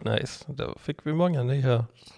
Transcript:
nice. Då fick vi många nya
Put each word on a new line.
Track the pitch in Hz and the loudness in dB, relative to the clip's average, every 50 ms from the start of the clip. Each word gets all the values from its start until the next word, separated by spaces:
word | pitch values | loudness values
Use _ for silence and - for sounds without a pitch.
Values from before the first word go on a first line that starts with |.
nice. | - 110 110 - - - - - - - | 2 0 0 0 0 -4 -8 -12 -12 -10
Då | 139 131 - - - - | -8 -6 -6 -6 -8 -8
fick | - - 151 - - | -8 -8 -8 -6 -4
vi | 156 156 | -2 0
många | 165 175 180 170 135 123 | 2 2 2 2 2 0
nya | 123 135 143 127 131 120 117 117 - - - - - - | 2 2 2 4 4 4 4 2 -2 -6 -16 -20 -20 -10